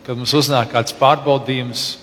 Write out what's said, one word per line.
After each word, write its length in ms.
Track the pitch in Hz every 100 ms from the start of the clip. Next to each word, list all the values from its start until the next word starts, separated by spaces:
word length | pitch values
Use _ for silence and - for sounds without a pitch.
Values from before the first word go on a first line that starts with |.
| -
kad 140 | 123
mums 160 | 123 151
uznāk 320 | 135 135 113
kāds 240 | 120 113 -
pārbaudījums, 880 | 135 147 143 135 123 131 123 110 - -